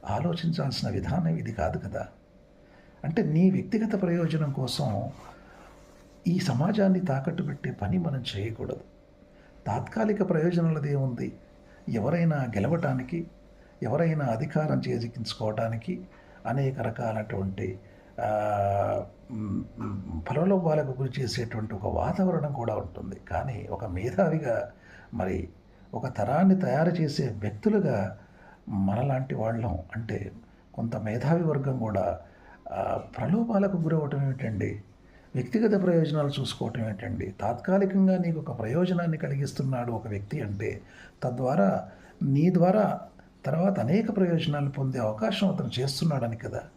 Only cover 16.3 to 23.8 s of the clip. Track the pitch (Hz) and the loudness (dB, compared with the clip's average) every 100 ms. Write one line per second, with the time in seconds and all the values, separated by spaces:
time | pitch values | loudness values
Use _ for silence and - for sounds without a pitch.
16.3 | - 113 131 135 131 117 117 117 110 107 | -12 -4 0 0 0 -4 -2 -2 -2 -4
17.3 | 104 95 98 101 95 - - - - 110 | -4 -4 -4 -6 -6 -14 -20 -18 -4 0
18.3 | 107 107 104 101 101 101 104 101 - - | 0 2 2 2 2 2 0 -4 -14 -12
19.3 | 113 104 95 - - 107 98 92 82 82 | -6 -4 -4 -4 -8 -8 -6 -6 -8 -2
20.3 | 131 180 190 165 156 139 127 135 - 123 | 0 2 2 2 0 0 -4 -4 -4 -4
21.3 | - 113 110 107 104 95 82 87 185 185 | -4 -4 -6 -6 -4 -2 -2 -2 0 2
22.3 | 165 147 131 113 104 - - - - - | 2 -2 -4 -4 -4 -6 -10 -10 -12 -6
23.3 | 87 139 107 95 - | -4 -4 -6 -8 -6